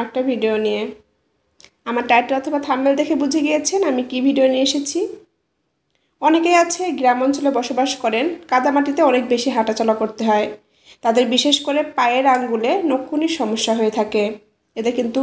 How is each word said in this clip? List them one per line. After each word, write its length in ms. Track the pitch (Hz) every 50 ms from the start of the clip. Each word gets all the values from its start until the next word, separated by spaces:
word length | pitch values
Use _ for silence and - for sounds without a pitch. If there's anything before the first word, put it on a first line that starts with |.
| 233
একটা 160 | 233 - 254 254 269
ভিডিও 260 | 254 214 220 220 220 214 214
নিয়ে। 160 | 214 208 208 220 247 254 - _ _ _ _ _ _ _ _ _ _ _ - - - _ _ - 240
আমার 140 | 240 240 240 247
টাইটেল 240 | 262 - 247 247 269 269
অথবা 180 | 269 311 302 285 285
থাম্বনেল 300 | - 269 254 269 277 277 269
দেখে 160 | 302 294 320 277 285
বুঝে 160 | 277 277 320 285
গিয়েছেন 340 | 294 302 302 302 - 359 392 392 311
আমি 120 | 262 247 254 247
কি 80 | 254 254 254 277
ভিডিও 180 | 277 269 262 262 262
নিয়ে 120 | 262 269 269
এসেছি। 300 | - 294 285 - - 330 403 - - - - _ _ _ _ _ _ _ _ _ _ _ _ _ _ _ _ _ _ _
অনেকেই 360 | 277 294 320 339 330 339 349 339 339
আছে 200 | 339 - - 370 359 285 247
গ্রাম 200 | 254 247 247 247 254
অঞ্চলে 240 | 269 277 - 285 277 269 240
বসবাস 320 | 254 - 269 247 262 269 - - -
করেন, 220 | 233 220 226 269 349 - - - -
কাদামাটিতে 500 | 247 254 254 294 269 285 285 277 277 311 330 277
অনেক 140 | 247 254 240 - 247
বেশি 160 | 233 - 269 233
হাঁটাচলা 400 | 240 220 226 220 - 233 220 220 220
করতে 220 | 220 214 - - 226 220
হয়। 180 | 214 208 214 - - - _ _ _ _ _ - - _ -
তাদের 200 | 233 226 240 254 233 247
বিশেষ 220 | 254 - 294 277 - -
করে 160 | 294 277 294 302 302 - 269
পায়ের 280 | 247 240 240 262 269 277 254
আঙ্গুলে 360 | 247 247 233 226 226 220 254 330 392 349 302
নখকুনির 420 | 262 262 - - 311 294 311 330 - -
সমস্যা 340 | 240 214 220 226 - - 226 233
হয়ে 140 | 220 220 214 -
থাকে। 260 | 208 208 - 214 208 214 220 - - _ _ _ _ _ _ 226
এতে 140 | 220 233
কিন্তু 280 | 254 254 240 233 226 269